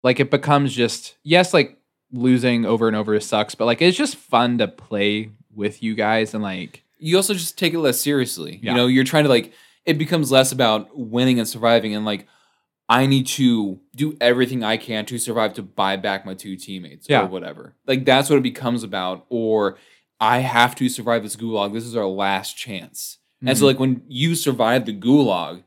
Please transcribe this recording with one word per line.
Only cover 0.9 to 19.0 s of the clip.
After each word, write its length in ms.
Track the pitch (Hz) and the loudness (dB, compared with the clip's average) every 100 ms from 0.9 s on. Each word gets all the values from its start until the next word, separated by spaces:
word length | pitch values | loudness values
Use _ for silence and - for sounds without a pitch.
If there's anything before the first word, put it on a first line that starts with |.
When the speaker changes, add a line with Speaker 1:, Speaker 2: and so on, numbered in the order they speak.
| - - _ | -2 -14 _
Speaker 1:
yes, 300 | 151 170 180 | 2 4 4
like, 260 | 175 139 _ _ _ _ | 2 2 _ _ _ _
losing 540 | 127 127 127 123 120 110 | -2 2 4 2 0 0
over 220 | 113 113 | 0 0
and 80 | 107 | 0
over 240 | 104 107 | 0 -2
sucks, 360 | - 107 107 - | 0 -2 -2 -2
but, 100 | 113 | 0
like, 160 | 120 | 2
it's 160 | 170 180 | 2 2
just 180 | 302 - | -4 -4
fun 420 | _ 120 123 120 | _ 2 2 0
to 80 | 104 | -2
play 640 | - - 104 104 104 107 107 _ | -4 -8 -2 0 0 -6 -16 _
with 280 | 107 104 104 | -8 -8 -6
you 140 | 113 110 | -8 -4
guys 380 | 104 113 107 | 0 0 0
and, 100 | 110 | -4
like 400 | 104 92 87 - _ _ | -6 -8 -12 -16 _ _
Speaker 2:
You 200 | 156 180 | 0 0
also 160 | 196 | 0
just 240 | 196 165 - | -4 -6 -4
take 160 | 170 | -2
it 60 | 165 | 0
less 200 | 151 123 | 0 0
seriously. 600 | 143 143 123 - 78 98 | 0 0 -2 -6 -12 -8
Speaker 1:
Yeah. 100 | 113 | -2
Speaker 2:
You 60 | 123 | 0
know, 100 | 123 | 2
you're 160 | 131 | 2
trying 200 | 131 160 | 4 2
to, 60 | 147 | 4
like, 240 | 120 - _ _ _ - | 4 0 _ _ _ -2
it 120 | 156 | -2
becomes 340 | 156 170 139 | 0 -2 4
less 200 | 131 131 | 4 4
about 460 | 131 120 107 101 - | 2 2 2 -4 -12
winning 420 | 113 120 127 123 | -6 0 2 2
and 80 | 110 | -2
surviving 460 | 117 117 117 107 107 | -2 2 2 2 -4
and, 100 | 107 | -4
like, 220 | 101 - _ _ _ _ _ _ | -6 -8 _ _ _ _ _ _
"I 180 | 120 135 | 2 4
need 220 | 139 131 | 2 0
to 520 | - 127 113 101 92 _ 120 | 2 2 2 0 -8 _ -6
do 200 | 151 - | -6 2
everything 420 | 120 123 123 127 | 2 4 2 0
I 140 | 107 113 | -2 -4
can 280 | - 110 107 | -4 -8 -6
to 100 | 120 | -8
survive 360 | - 113 110 98 | -6 -2 -2 -4
to 60 | |
buy 340 | 98 - 98 98 | -14 -4 -2 -2
back 280 | 101 98 98 | -4 -6 -8
my 80 | 95 | -14
two 200 | 104 95 | -12 -14
teammates," 520 | - 95 85 71 - | -12 -14 -16 -20 0
Speaker 1:
Yeah. 140 | 139 | 0
Speaker 2:
or 40 | 98 | 0
whatever. 480 | 92 85 73 - _ - | -6 -12 -16 -20 _ -4
Like, 180 | 131 131 | -2 4
that's 240 | 131 135 | 2 4
what 80 | 143 | 2
it 60 | |
becomes 400 | 127 - 123 120 | 2 -4 -4 -4
about. 420 | 110 95 | -6 -6